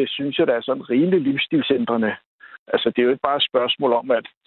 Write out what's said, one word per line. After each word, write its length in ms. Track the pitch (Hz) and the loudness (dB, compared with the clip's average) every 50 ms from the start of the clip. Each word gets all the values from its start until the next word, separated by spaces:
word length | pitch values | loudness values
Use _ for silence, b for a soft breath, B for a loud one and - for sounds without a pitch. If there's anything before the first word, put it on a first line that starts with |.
| 135 - | 0 0
synes 280 | - - 143 143 135 - | -2 -6 -6 -4 0 0
jeg, 80 | 165 | 2
der 80 | 143 120 | 2 2
er 40 | 117 | 0
sådan 280 | - - 127 135 127 - | 0 -2 -4 -4 -4 0
rimelig 320 | 120 135 165 185 190 175 | 2 2 2 4 2 2
livsstilsændrende. 880 | 135 139 139 139 - - 170 147 123 - 139 123 117 120 117 113 110 104 101 - _ _ _ _ B B B B B - - | 2 0 -2 -2 -2 -2 0 0 0 0 0 0 0 0 0 0 0 -2 -2 -6 _ _ _ _ B B B B B -4 -4
Altså, 140 | - - 117 | -2 -2 -2
det 100 | - 123 | 0 2
er 60 | 123 | 2
jo 60 | 123 139 | 2 2
ikke 140 | 131 - 139 | 0 0 -2
bare 100 | 139 143 | 0 -2
et 80 | - - | -2 0
spørgsmål 420 | - 127 120 123 - - 143 127 120 | 0 0 0 -2 -2 0 0 0 0
om, 180 | 117 117 131 | 0 0 0
at 140 | 123 113 104 - _ _ _ | -2 -2 -2 -6 _ _ _